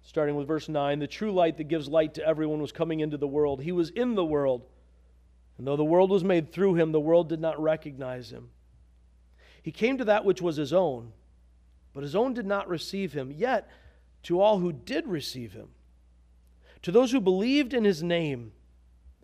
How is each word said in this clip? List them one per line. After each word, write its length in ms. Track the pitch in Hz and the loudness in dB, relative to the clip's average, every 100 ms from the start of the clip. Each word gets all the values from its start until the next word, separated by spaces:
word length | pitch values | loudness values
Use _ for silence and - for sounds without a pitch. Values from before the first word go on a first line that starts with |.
Starting 340 | - - 147 147 | -6 -2 -2 -2
with 100 | 139 | -4
verse 220 | 156 - | -4 -2
nine, 300 | 151 143 143 | -2 0 -2
"The 80 | 143 | -4
true 260 | - 214 | -6 -2
light 240 | 185 170 160 | 2 2 0
that 80 | 151 | -4
gives 240 | 165 139 | -4 0
light 240 | 160 156 | 2 2
to 120 | 156 156 | 0 -2
everyone 360 | 156 156 151 | 0 0 -2
was 100 | 143 | -6
coming 300 | - 165 156 | -4 -4 -2
into 160 | 151 147 | -2 -2
the 100 | 143 | -2
world. 340 | 143 147 139 | 0 0 0
He 120 | 151 | -2
was 160 | 180 165 | -2 -2
in 260 | 190 247 214 | 0 -2 0
the 80 | |
world, 420 | 170 151 139 127 117 _ _ _ _ _ _ _ _ - | 0 0 0 -2 -6 _ _ _ _ _ _ _ _ -12
and 100 | 127 | -4
though 80 | 143 | 0
the 80 | |
world 260 | 151 170 190 | 4 6 6
was 140 | 196 | 4
made 300 | 180 175 156 | 4 2 0
through 220 | - 196 170 | 0 2 4
him, 180 | 160 | 4
the 80 | 156 | 2
world 260 | 151 170 165 | 6 4 4
did 140 | 160 | -2
not 200 | 160 147 | -4 -2
recognize 720 | 156 156 151 135 131 127 117 | -2 -2 -4 -12 -10 -10 -14
him. 200 | 120 120 _ _ _ _ _ _ _ _ _ - - | -18 -20 _ _ _ _ _ _ _ _ _ -20 -14
He 120 | - | -14
came 240 | - 220 262 | -2 -2 0
to 80 | 214 | 2
that 180 | 208 | 2
which 180 | 202 185 | 4 2
was 140 | 170 151 | 0 -2
his 160 | 143 | 2
own, 400 | 175 175 123 117 - _ _ _ _ _ _ _ | 2 2 -2 -10 -20 _ _ _ _ _ _ _
but 100 | - | -12
his 120 | 143 170 | -4 0
own 180 | 262 | 0
did 120 | 247 196 | -2 -2
not 240 | 202 196 | -4 -2
receive 420 | 165 - 196 190 | -6 -6 -6 -6
him. 220 | 147 131 | -6 -8
Yet 360 | 151 233 233 - - - _ _ _ | -4 -2 -2 -4 -20 -20 _ _ _
to 160 | - 175 | -2 2
all 200 | 202 208 | 4 4
who 120 | 175 | 0
did 340 | 143 107 277 320 | -4 -6 -6 -4
receive 440 | 165 - 131 113 | -6 -8 -12 -14
him, 160 | 101 107 _ _ _ _ _ _ _ _ _ _ - | -16 -20 _ _ _ _ _ _ _ _ _ _ -10
to 100 | - | 2
those 200 | 190 254 | 4 4
who 80 | 262 | 2
believed 540 | 190 185 226 285 254 | 2 2 2 2 2
in 100 | 254 | 2
his 200 | 214 160 | 2 2
name, 480 | 170 170 156 127 113 - _ _ _ _ - _ | 0 0 0 -4 -10 -18 _ _ _ _ -20 _